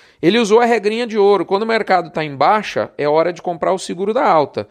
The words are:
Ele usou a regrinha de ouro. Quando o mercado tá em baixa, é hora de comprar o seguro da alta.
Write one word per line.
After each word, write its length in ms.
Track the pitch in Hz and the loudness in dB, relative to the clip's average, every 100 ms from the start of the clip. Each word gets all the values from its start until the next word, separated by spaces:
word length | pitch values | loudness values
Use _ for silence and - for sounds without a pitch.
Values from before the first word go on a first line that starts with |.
| _ - | _ -2
Ele 160 | 160 226 | 0 2
usou 220 | 202 226 | 4 4
a 40 | |
regrinha 420 | 233 226 208 226 240 | 4 0 0 -4 -4
de 120 | 220 | 2
ouro. 260 | 196 196 | 2 2
Quando 180 | 165 196 | 0 -2
o 40 | 226 | -2
mercado 440 | 220 202 180 160 | -2 0 0 -2
tá 140 | 165 | -6
em 100 | 156 | -6
baixa, 560 | 135 156 214 - 123 - - | 0 2 2 -2 -4 -6 -4
é 120 | 147 | 0
hora 240 | 156 170 | 0 0
de 100 | 170 | -4
comprar 300 | 180 165 175 | -8 -4 -2
o 60 | 185 | -4
seguro 360 | - 180 196 | -6 -6 -4
da 100 | 240 | 0
alta. 420 | 240 160 135 113 101 | 2 2 0 -6 -10